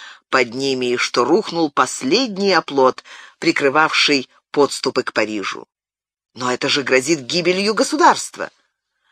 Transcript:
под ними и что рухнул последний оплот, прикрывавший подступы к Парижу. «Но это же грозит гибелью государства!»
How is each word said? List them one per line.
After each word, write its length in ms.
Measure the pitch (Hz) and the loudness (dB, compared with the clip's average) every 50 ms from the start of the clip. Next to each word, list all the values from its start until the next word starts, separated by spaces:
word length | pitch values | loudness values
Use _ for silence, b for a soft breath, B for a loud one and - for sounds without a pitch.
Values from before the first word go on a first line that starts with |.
| B B B B B - | B B B B B -2
под 260 | - 131 127 120 110 | 0 0 0 0 -2
ними 380 | 131 139 139 135 127 127 123 120 | -4 -2 -2 -2 -2 0 -2 0
и 40 | |
что 280 | 120 - - - 131 120 | -2 -2 -2 0 0 2
рухнул 460 | 123 165 226 202 - 165 170 165 143 | 2 2 2 0 -2 -2 -2 -2 0
последний 840 | - - 131 - - - - 127 165 233 269 233 196 185 202 196 185 | 2 0 0 0 -2 -6 -2 0 0 0 0 0 -4 -2 0 2 2
оплот, 500 | 165 160 - 143 135 131 127 117 - B B B B B B B B | 2 0 0 0 4 4 4 2 0 B B B B B B B B
прикрывавший 880 | - - - - 143 139 131 156 156 151 - - - - 147 139 123 b b b b _ | -2 0 0 2 2 2 2 2 2 2 2 0 0 2 0 0 -2 b b b b _
подступы 520 | - 147 143 131 - - - 135 120 131 120 | 2 2 2 2 2 -4 -6 -4 -2 -2 -4
к 100 | - - | -4 -2
Парижу. 540 | 120 110 107 107 104 95 - - - - _ _ _ _ _ _ _ _ _ _ _ _ _ _ | -2 -2 -2 -2 -6 -6 -6 -8 -10 -14 _ _ _ _ _ _ _ _ _ _ _ _ _ _
«Но 180 | 113 127 123 123 | -8 -4 -4 -4
это 160 | 120 - 139 | -2 -2 -2
же 140 | 127 143 131 | -2 -2 0
грозит 380 | 117 131 127 127 147 170 147 | 2 2 2 4 2 -2 -2
гибелью 540 | 127 117 147 175 165 175 180 190 202 202 196 | -2 -4 -4 -2 0 0 0 0 0 -2 0
государства!» 760 | 196 269 262 302 277 339 311 226 - - - - - 87 - _ _ _ _ _ _ _ _ _ b b b | 0 -2 -2 0 4 4 4 4 4 -2 -12 -10 -10 -10 -12 _ _ _ _ _ _ _ _ _ b b b